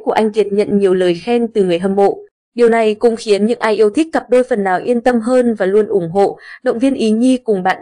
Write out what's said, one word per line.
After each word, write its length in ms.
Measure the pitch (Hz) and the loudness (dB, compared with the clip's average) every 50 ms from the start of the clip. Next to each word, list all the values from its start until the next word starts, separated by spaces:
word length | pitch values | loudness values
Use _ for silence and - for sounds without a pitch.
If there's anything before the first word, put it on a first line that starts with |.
| - | -2
của 80 | 269 220 | -2 -2
anh 200 | - 214 220 208 | 0 0 -2 0
Kiệt 140 | 220 202 202 202 | -2 -2 -2 0
nhận 260 | 202 208 - 208 202 | -2 -2 0 0 0
nhiều 160 | 196 190 180 | 2 2 2
lời 200 | 185 185 180 175 | 2 2 0 0
khen 340 | 170 175 240 240 240 233 226 | -2 -2 -2 -2 -2 -2 -2
từ 160 | - 220 196 | -2 -2 0
người 140 | 185 170 170 | 0 0 -2
hâm 160 | 180 196 196 | 0 -2 0
mộ. 240 | 196 196 196 - - - - _ _ _ _ - | 2 2 2 0 -2 -10 -20 _ _ _ _ -2
Điều 140 | 233 240 226 | 2 2 2
này 260 | 226 226 226 214 214 | 4 2 2 0 0
cũng 220 | 214 - 240 226 | 2 0 0 0
khiến 300 | 220 - 226 202 190 202 | 0 -2 0 0 0 2
những 120 | 220 240 - | 0 -2 -2
ai 180 | - 220 214 | -2 -2 2
yêu 140 | - 220 214 | 2 2 2
thích 180 | 208 - 330 320 - | 2 0 -2 -2 -2
cặp 180 | - - - | -6 -2 0
đôi 120 | 233 254 247 247 | 2 2 2 2
phần 140 | 254 214 196 | -2 -2 -2
nào 160 | 190 185 175 - | -2 -2 -2 -2
yên 160 | - 247 233 | -2 -2 0
tâm 200 | 226 254 247 233 | 0 0 0 0
hơn 340 | 220 240 254 254 247 240 226 | 0 0 0 2 2 0 0
và 120 | 214 196 | -2 -2
luôn 200 | 185 196 214 214 | 0 2 0 0
ủng 240 | 202 - 202 170 165 | 0 -2 -2 -2 -2
hộ, 280 | 165 196 196 180 - - - - - - - | 0 0 0 0 -2 -6 -14 -20 -16 -8 -4
động 160 | 254 226 226 | -4 -2 0
viên 160 | 226 277 277 | 0 0 0
Ý 160 | - 226 220 | 0 0 0
Nhi 260 | 214 220 240 262 262 | 0 2 2 2 0
cùng 260 | 247 247 - 208 190 185 | 0 0 -2 -2 -2 0
bạn 140 | 214 - - | -2 -4 -4